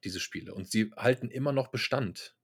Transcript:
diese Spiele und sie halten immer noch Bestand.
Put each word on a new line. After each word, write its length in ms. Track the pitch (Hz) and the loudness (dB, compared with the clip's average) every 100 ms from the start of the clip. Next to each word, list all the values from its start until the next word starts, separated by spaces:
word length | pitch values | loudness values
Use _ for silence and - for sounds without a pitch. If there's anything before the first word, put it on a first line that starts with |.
diese 160 | 101 87 | -6 -6
Spiele 340 | - 85 78 | -6 -6 -8
und 140 | 98 92 | -10 0
sie 220 | 110 107 - | 2 2 4
halten 340 | 117 127 123 | 4 4 0
immer 220 | 127 143 | -2 0
noch 160 | 135 127 | 2 0
Bestand. 680 | 127 - 127 110 82 - _ | -2 0 0 0 -4 -14 _